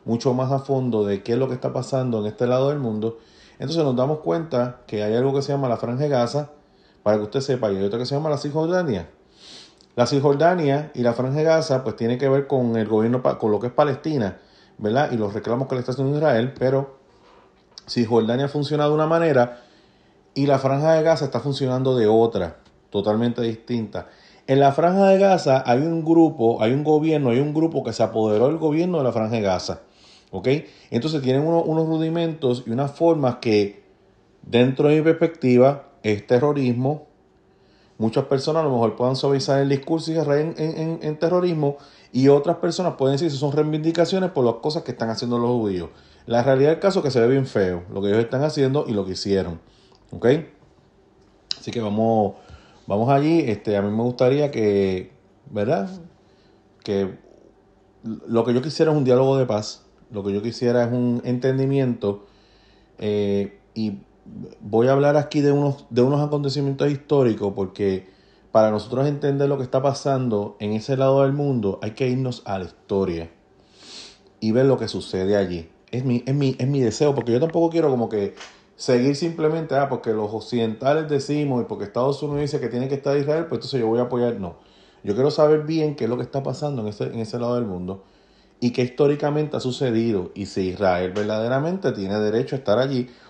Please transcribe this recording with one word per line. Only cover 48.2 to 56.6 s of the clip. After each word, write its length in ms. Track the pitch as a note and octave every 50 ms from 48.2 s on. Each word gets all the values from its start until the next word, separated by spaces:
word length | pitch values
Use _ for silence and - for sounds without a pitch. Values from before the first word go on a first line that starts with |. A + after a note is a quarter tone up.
están 220 | A#2 A#2 - C3
haciendo 440 | C#3+ D#3 D3 D3 C3+ C3 C3+ D3+ - -
y 40 |
lo 120 | A2 G2+ F#2
que 80 | F#2
hicieron, 480 | F#2 - - G2+ G2 F#2+ F2 F2 E2 E2 - - _ _ _ _ - _ _ _
¿ok? 140 | F#2+ F2 G#2+ A#2+ C#3+ E3 - - - _ _ _ _ _ _ _ _ _ _ _ _ _ _ _ _ _ _ _ - -
Así 120 | - A2+
que 100 | G2+ A#2
vamos, 540 | A2 G#2 G2+ A2 A2+ A2+ A2+ A2 G#2 G2+ - - - - - - - - _ _ _
vamos 240 | - G2 G#2 A#2 C3
allí. 300 | C#3 C#3 C#3+ D#3 E3+ E3
Este, 360 | D3 A#2+ G#2 G#2 - A2+ G#2
a 60 | G2+
mí 80 | G2+ G#2
me 120 | G#2+ A2+
gustaría 480 | A#2 B2 B2 - C3 B2 C#3 D3 D3 C#3
que, 600 | C#3 A2+ A2 G#2 G2+ G2 G2 F#2+ F#2 F2+ - - - _ _ _ _ _ _ -
¿verdad? 400 | G2+ G#2 G#2 A#2+ D#3+ G3 - F#3 F#3+ F3+ E3 - - _ _ _ _ _ _ _ _ _